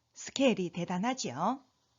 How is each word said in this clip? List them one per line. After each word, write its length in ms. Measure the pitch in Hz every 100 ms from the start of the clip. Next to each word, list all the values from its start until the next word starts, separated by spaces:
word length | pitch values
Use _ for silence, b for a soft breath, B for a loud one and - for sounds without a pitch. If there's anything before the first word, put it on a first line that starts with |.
| _
스케일이 580 | - - - 269 196 175
대단하지요? 920 | 175 175 180 233 262 147 123 185 269 - _ _